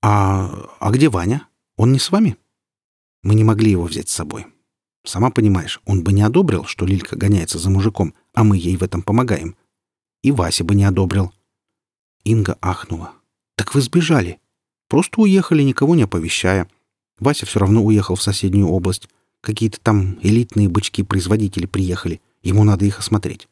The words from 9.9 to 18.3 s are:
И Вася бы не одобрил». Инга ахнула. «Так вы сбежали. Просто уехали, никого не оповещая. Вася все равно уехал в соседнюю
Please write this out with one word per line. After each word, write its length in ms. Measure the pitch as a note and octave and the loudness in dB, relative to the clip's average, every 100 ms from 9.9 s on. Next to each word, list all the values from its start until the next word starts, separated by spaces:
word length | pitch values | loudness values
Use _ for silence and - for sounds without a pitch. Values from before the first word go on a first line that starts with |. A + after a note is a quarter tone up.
| _ _ _ | _ _ _
И 100 | C3 | -2
Вася 320 | C#3 E2+ - | 0 -2 -2
бы 100 | E2+ | 0
не 100 | G2+ | 2
одобрил». 480 | G2 F#2 F#2+ G2 F#2 _ _ _ _ _ _ _ _ _ | 4 2 0 0 -2 _ _ _ _ _ _ _ _ _
Инга 320 | G2+ A2+ F#2+ - | -2 0 0 -2
ахнула. 500 | F2+ F2+ - E2 E2+ - _ _ _ - | -4 -6 -8 -10 -12 -20 _ _ _ -8
«Так 180 | G2+ | -2
вы 80 | C#3+ | -2
сбежали. 580 | B2+ E3+ D#3+ D3+ F2+ - _ _ _ _ _ | 0 0 2 0 0 -6 _ _ _ _ _
Просто 320 | C#3 F#3 - | -2 -2 2
уехали, 420 | G#3+ F#3+ F3 D#3 | 4 4 2 2
никого 320 | C#3 B2+ C#3 | 2 0 2
не 80 | E3+ | 2
оповещая. 640 | G#2+ E2+ E2 - F#2 F#2+ F2+ _ _ _ _ _ | 2 -2 -4 -4 -2 -2 -4 _ _ _ _ _
Вася 260 | A#2+ D3 | -2 -2
все 160 | G#2 - | -4 0
равно 240 | F#2+ A2 | 4 4
уехал 300 | G#2+ G#2+ F#2 | 4 2 0
в 80 | F2+ | -4
соседнюю 460 | - | -4